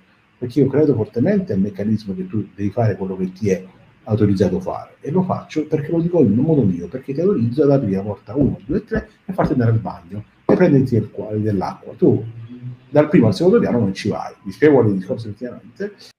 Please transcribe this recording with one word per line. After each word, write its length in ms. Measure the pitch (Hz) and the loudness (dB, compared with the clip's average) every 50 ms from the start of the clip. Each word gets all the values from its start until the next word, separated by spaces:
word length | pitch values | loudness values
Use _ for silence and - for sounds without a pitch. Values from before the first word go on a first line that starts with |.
| _ _ _ _ _ _ _ | _ _ _ _ _ _ _
perché 240 | - 120 120 - 151 | -12 -10 -4 0 0
io 60 | 135 | 0
credo 280 | 139 139 147 156 147 127 | 2 2 2 2 2 2
fortemente 580 | 107 107 - - 117 127 180 214 202 185 - | 0 -2 -4 -2 -2 0 2 0 0 -2 -2
al 80 | 104 95 | -2 -2
meccanismo 540 | 98 101 95 - 101 110 110 104 - 98 92 | -2 -2 -4 -4 -2 -2 -2 -2 -4 -6 -8
che 120 | 92 92 | -8 -8
tu 220 | 92 - 104 98 - - | -6 -6 -6 -6 -8 -8
devi 160 | - 101 101 | -6 -6 -4
fare 260 | - 123 113 110 95 | -2 0 0 0 0
quello 200 | - 95 92 95 | -2 -6 -6 -6
che 160 | 92 92 90 | -6 -6 -6
ti 160 | - - 110 98 | -6 -4 -2 -2
è 160 | 92 90 - - - - _ _ _ _ - | -2 -2 -4 -14 -20 -20 _ _ _ _ -6
autorizzato 520 | - 110 113 135 107 101 92 101 92 92 | -2 0 2 2 2 2 2 0 0 0
a 40 | 92 | -2
fare, 360 | - 85 76 - - - - _ | -6 -6 -8 -10 -12 -16 -18 _
e 100 | - 135 | -8 -2
lo 120 | 160 185 | -2 0
faccio 440 | - - - - - - - 156 147 | 0 0 -2 -6 -6 -8 -6 -6 -4
perché 240 | - 156 143 143 - | -2 -2 -4 -2 -2
lo 100 | 165 170 | -2 -2
dico 200 | 165 175 175 170 | -2 0 2 4
in 120 | 135 104 98 | 4 4 4
modo 280 | 120 143 160 160 139 | 2 2 2 2 2
mio, 260 | 113 95 87 87 - - | 2 2 0 -2 -6 -10
perché 260 | - 127 - - 139 | -12 -12 -10 -8 -4
ti 60 | 151 | 0
autorizzo 420 | 170 202 202 - 117 120 120 151 | 0 0 2 2 0 0 2 2
ad 80 | 147 139 | 4 4
aprire 260 | 139 139 143 98 95 | 4 4 2 0 -2
la 60 | 95 | -2
porta 320 | 98 107 101 - - - 110 | -4 -6 -8 -10 -10 -6 -2
uno, 240 | 147 143 104 90 - - | 0 0 0 0 -4 -6
due 140 | 117 160 214 | -4 -4 -4
e 60 | - | -4
tre 240 | - 220 214 - - _ _ _ | -4 -6 -6 -6 -8 _ _ _
e 80 | - | -8
farti 200 | 190 - 262 - | -2 -2 0 0
andare 180 | 151 127 117 113 | 0 2 2 2
al 80 | 110 104 | 2 0
bagno 460 | 90 90 87 - - 87 98 110 - _ _ _ - | -2 -6 -12 -12 -16 -14 -14 -14 -14 _ _ _ 0
e 100 | - - | 0 2
prenderti 440 | - 180 170 143 135 123 117 117 104 | 4 4 4 4 4 4 2 0 0
del 120 | 95 - | -2 -2
qua-, 220 | - - 95 107 107 | -8 -12 -10 -6 -4
dell'acqua. 600 | 107 104 107 101 95 80 71 - - - - - | -2 -2 -2 -2 -2 -4 -6 -8 -12 -16 -12 -4
Tu 300 | - 185 147 107 - - - - - - - - - - - - - _ - | 2 2 4 4 2 -2 -8 -14 -16 -18 -18 -16 -14 -14 -14 -16 -16 _ 0
dal 200 | 139 147 151 - | 2 2 2 4
primo 200 | - 156 113 110 | 4 4 4 4
al 60 | - | 2
secondo 260 | - 165 185 226 233 | 2 2 4 4 4
piano 180 | - - - 120 | 2 2 0 0
non 160 | 104 95 92 | 0 0 -2
ci 140 | - - 104 | -4 -4 -4
vai, 260 | 80 - - - - _ | -4 -4 -8 -12 -14 _
mi 100 | - 98 | -14 -10
spiego 280 | 95 - 143 151 143 127 | 0 4 6 6 8 6
il 140 | 113 104 98 | 4 4 2
discorso 320 | 92 92 - 127 - - 107 | -2 -4 -6 -8 -8 -8 -12
effettivamente. 680 | 98 - 120 123 - - - 110 - - 196 208 - - - - _ | -12 -12 -12 -14 -14 -14 -20 -20 -12 -10 -10 -10 -12 -14 -20 -20 _